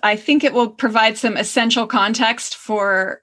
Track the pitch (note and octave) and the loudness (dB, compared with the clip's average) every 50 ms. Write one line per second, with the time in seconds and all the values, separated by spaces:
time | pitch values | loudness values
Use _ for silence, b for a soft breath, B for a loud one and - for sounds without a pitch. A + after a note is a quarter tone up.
0 | - G#3 G#3 G#3+ - - D4 D4+ D4 C#4 - B3 A#3+ G#3+ A3 - - A#3+ G#3+ A3+ | 0 0 0 0 0 2 2 4 2 2 2 2 0 0 -2 -2 -2 0 2 2
1 | A3 A3 A3 A3 - A#3 G#3 - G#3 G#3+ - B3+ A#3 A#3 A#3 B3 A3+ - - A3 | 2 2 2 0 -4 -4 -2 -2 -4 -2 -2 0 0 0 0 -2 -2 -2 0 0
2 | G3 G#3 A3 A3 C4 E3+ - - - - - - - - G#3+ G#3 G3+ G3+ G3 F#3+ | 0 0 0 0 0 0 0 -2 -6 -12 -12 -12 -8 -6 -4 -2 0 0 0 0
3 | F#3+ F#3+ - - | 0 -2 -6 -10